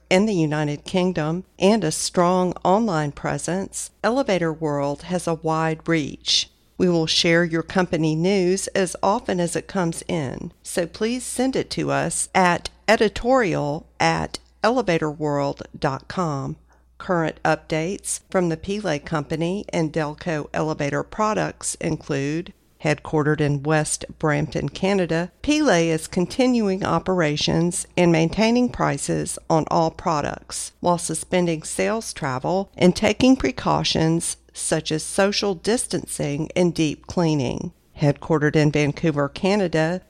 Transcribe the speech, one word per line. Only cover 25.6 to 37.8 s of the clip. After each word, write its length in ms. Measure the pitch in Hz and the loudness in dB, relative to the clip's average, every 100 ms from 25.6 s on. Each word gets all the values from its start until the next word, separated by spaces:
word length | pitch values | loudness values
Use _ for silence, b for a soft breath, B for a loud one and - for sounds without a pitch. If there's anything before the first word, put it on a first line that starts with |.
| 294 175 165 | 4 4 4
is 180 | 160 - | 0 -2
continuing 760 | - 175 - 254 240 208 190 | -2 -2 2 2 4 2 0
operations 1040 | - 165 165 185 151 151 - 165 170 - - - | 0 0 0 0 2 0 0 2 2 -2 -6 2
and 120 | 175 | 4
maintaining 600 | 165 165 175 220 240 247 | 4 2 2 2 4 0
prices 680 | - 156 143 - 160 151 - - | 0 -2 -2 -2 -4 -4 -8 0
on 160 | 165 - | 0 2
all 220 | 170 165 | 2 0
products 800 | - - 156 139 - - - - - | 0 -2 -2 -2 -6 -10 -12 -12 -4
while 180 | 175 170 | 0 0
suspending 640 | - 160 - 185 175 160 | -2 -6 -2 0 0 -2
sales 520 | 160 - 190 220 - | -6 -2 -2 -2 -6
travel 580 | - 147 127 151 185 196 - | -6 -4 -4 -2 -2 -4 2
and 180 | 180 - | 4 4
taking 400 | 220 208 254 262 | 0 4 4 6
precautions 1000 | - - 180 151 160 - 160 165 - - _ | 2 -2 -2 0 0 0 2 0 -2 -8 _
such 400 | - - 160 - | -10 -2 -2 -2
as 100 | 156 | -4
social 500 | - - 196 202 202 | -4 0 2 2 -2
distancing 960 | 180 - 247 - 185 - - 151 143 156 - | -2 -2 -2 -2 -6 -6 -6 -4 -4 -4 2
and 180 | 180 | 2
deep 320 | - 156 - - | 2 -2 -2 -6
cleaning. 680 | - 165 151 123 - 175 - | 0 2 2 0 -4 -8 -10